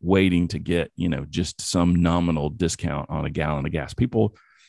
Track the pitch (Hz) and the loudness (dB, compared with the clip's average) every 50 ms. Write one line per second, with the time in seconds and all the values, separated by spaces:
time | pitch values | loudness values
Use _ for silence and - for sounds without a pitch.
0 | - 87 98 95 98 92 87 87 87 80 - 80 82 82 85 85 78 - - - | 0 2 4 4 6 4 4 2 2 0 -2 -6 -4 -2 -2 -2 -2 -4 -4 -4
1 | 90 85 76 67 69 76 78 82 87 - - - - - - 90 87 90 87 87 | -2 -2 -2 -4 -6 -6 -4 -4 -4 -4 -4 -10 -8 -2 0 2 4 4 4 4
2 | 85 82 85 87 87 85 78 76 73 73 76 - 90 82 - - - 78 71 69 | 4 4 2 2 2 0 0 0 -2 -4 -2 -2 -2 -2 -2 -2 -4 -4 -4 -4
3 | - - 80 76 73 73 76 80 76 76 76 71 69 76 - 76 69 - - - | -6 -6 -6 -4 -4 -4 -4 -2 -2 -2 -2 -2 -4 -4 -4 -4 -6 -6 -2 -2
4 | 123 123 - 110 107 107 - - _ _ _ _ _ | -2 0 2 2 0 0 -2 -6 _ _ _ _ _